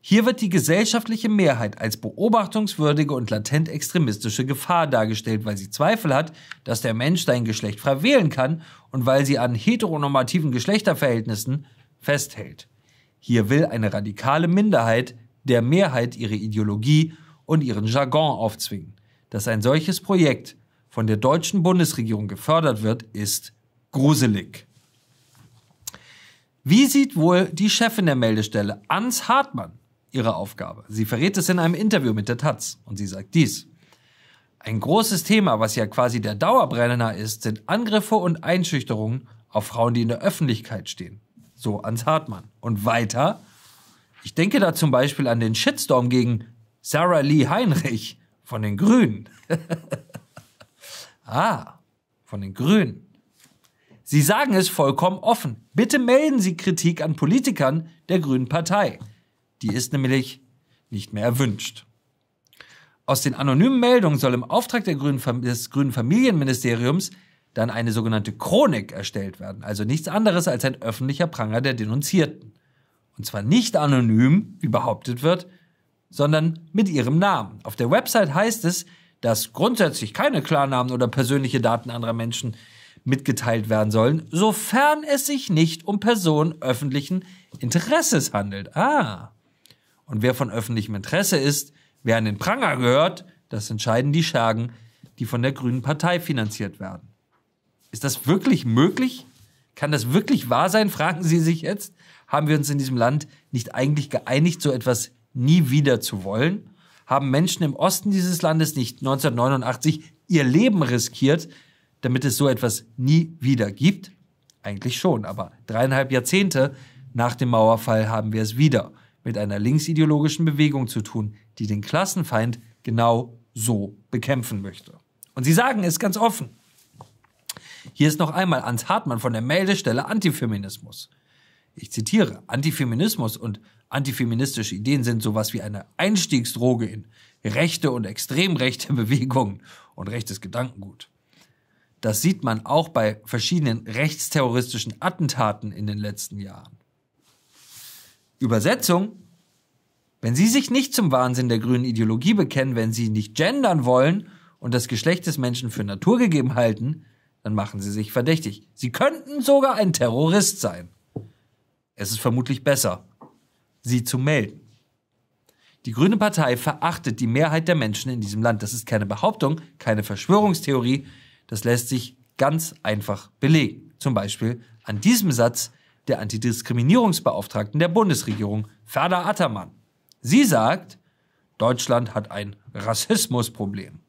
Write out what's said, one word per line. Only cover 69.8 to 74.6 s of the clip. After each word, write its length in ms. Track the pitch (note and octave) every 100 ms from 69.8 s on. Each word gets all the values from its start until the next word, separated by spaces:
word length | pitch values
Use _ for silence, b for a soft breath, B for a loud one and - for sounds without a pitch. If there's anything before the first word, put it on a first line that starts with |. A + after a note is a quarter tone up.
| G#2+
nichts 240 | D#3 D#3+
anderes 400 | G3 A3 F3 E3+
als 160 | B2 C3+
ein 160 | B2
öffentlicher 460 | - A#2+ C3 C#3 E3+
Pranger 340 | - A2 A2+
der 120 | C3+
Denunzierten. 800 | A#2+ G#2+ B2+ D3 - C#3+ - A2 _ _ _ _ _ _ -
Und 80 | G#2+
zwar 160 | G#2+
nicht 360 | G#2 G#3+ A3 F3
anonym, 800 | D3 C3 A#2 A2 B2+ F3+ -
wie 80 | -